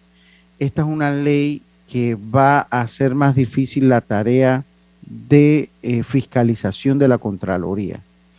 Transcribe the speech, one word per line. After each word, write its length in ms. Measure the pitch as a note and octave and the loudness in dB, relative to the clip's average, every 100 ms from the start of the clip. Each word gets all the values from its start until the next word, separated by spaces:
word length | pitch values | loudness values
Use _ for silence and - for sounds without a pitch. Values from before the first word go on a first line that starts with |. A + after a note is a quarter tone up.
| - _ _ _ _ _ | -14 _ _ _ _ _
esta 240 | C#3 - | -4 -2
es 40 | D3+ | -4
una 240 | D#3 C#3+ | -2 -2
ley 500 | C#3+ C#3+ C#3+ D3 D3 - _ _ | 0 0 0 -2 -6 -14 _ _
que 260 | B2 A#2+ A2 | -4 -2 -4
va 520 | A2 C3 C#3 C#3+ - | -2 2 4 4 0
a 80 | B2 | -4
hacer 320 | A#2 - C3+ C3+ | -4 -2 -2 2
más 200 | C#3 C3 | 2 2
difícil 540 | A#2+ C#3 C3 C#3 C3 | 0 -2 -4 0 2
la 100 | A#2+ | 2
tarea 640 | - G#2 G#2+ B2+ C3 C3 - _ _ _ - | 0 -2 0 2 2 0 -4 _ _ _ -20
de, 600 | A2+ A#2 D3 D3 D3+ - _ | -18 2 4 4 2 -2 _
eh, 200 | A#2+ A#2 | -6 -4
fiscalización 960 | A2+ C#3 - B2+ A#2 A2 G2 - C3+ C#3 | -2 -4 -2 0 0 0 -4 -4 -2 0
de 120 | C3+ | 2
la 80 | A#2+ | 0
Contraloría. 840 | G#2+ G2 F#2+ F2+ E2+ G2 F2+ - - _ _ | -2 -6 -4 -4 -4 -6 -6 -10 -18 _ _